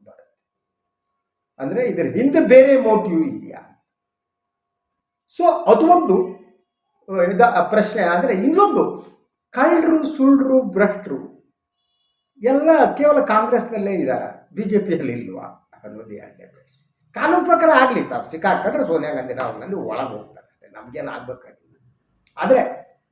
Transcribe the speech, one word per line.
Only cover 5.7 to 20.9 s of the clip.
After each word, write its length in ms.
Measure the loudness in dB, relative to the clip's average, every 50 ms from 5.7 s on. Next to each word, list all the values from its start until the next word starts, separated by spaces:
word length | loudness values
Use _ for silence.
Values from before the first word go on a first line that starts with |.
| 4
ಅದು 120 | 4 6
ಒಂದು, 480 | 4 4 4 4 2 0 0 0 -4 -8 -14 -20 _ _ _ _ _ _ _ _ _ _ _ _ -8
ಆ, 120 | -4 -2 -2
ಇದ-, 200 | 0 4 4 4
ಆ, 200 | 4 4 2 0
ಪ್ರಶ್ನೆ. 400 | 0 0 0 0 0 -2 -2 -2
ಆದ್ರೆ 320 | 0 0 0 0 0 0
ಇನ್ನೊಂದು, 680 | 0 0 2 4 4 4 4 2 0 -2 -2 -4 -10 -14 -20 _ _ _ _ _ _ _ _
ಕಳ್ಳರು, 680 | -2 0 2 2 2 2 2 2 0 0 0 -4 -2
ಸುಳ್ಳರು, 460 | 0 4 4 4 4 2 2 2 0 0
ಭ್ರಷ್ಟರು 720 | 0 0 0 0 0 0 -4 -10 -10 -10 -10 -12 -14 -20 _ _ _ _ _ _ _ _ _ _ _ _ _ _ _ _ _ _ _ _ _ -2
ಎಲ್ಲ 520 | 0 0 2 2 2 4 4 2 0 0 0
ಕೇವಲ 260 | 2 2 2 2 2
ಕಾಂಗ್ರೆಸ್ನಲ್ಲೇ 680 | 2 0 0 0 0 -2 -2 -2 -4 -6 -6 -6 -4 -4
ಇದಾರ, 600 | -4 -2 -2 -4 -4 -6 -10 -12 -16 _ _ -10
ಬಿ 80 | -10 -6
ಜೆ 160 | -2 -2 -2
ಪಿಯಲ್ಲಿ 340 | 0 0 -4 -4 -4 -6 -8
ಇಲ್ವಾ 580 | -8 -10 -12 -14 -16 -16 -18 -20 _ _ _ _ _ -20
ಅನ್ನೋದು 260 | -20 -20 -20 -20 -20
ಎರಡನೇ 360 | -20 -20 -20 -20 -20 _ -20
ಪ್ರಶ್ನೆ. 680 | -20 _ _ _ _ _ _ _ _ _ _ _ _ _
ಕಾನೂನು 320 | -4 -2 0 0 0 2
ಪ್ರಕಾರ 260 | 2 2 4 4 4
ಆಗ್ಲಿ, 340 | 4 4 4 4 2 -2 -4
ತಾವು 260 | -4 -6 -10 -10 -10
ಸಿಕ್ಕಾಕೊಂಡ್ರೆ 560 | -10 -4 -2 -2 -2 -2 -2 -4 -4 -4 -4
ಸೋನಿಯಾ 280 | -2 -2 -4 -4 -4 -6
ಗಾಂಧಿ, 200 | -8 -8 -10 -8
ರಾಹುಲ್ 260 | -8 -8 -8 -10 -12
ಗಾಂಧಿ 160 | -12 -10 -10
ಒಳಗೆ 320 | -10 -8 -8 -8 -8 -8 -8
ಹೋಗ್ತಾರೆ 380 | -10 -14 -18 -20 _ -20 _
ಅಷ್ಟೇ, 220 | _ _ _ _ _
ನಮ್ಗೇನ್ 400 | _ -20 -20 -18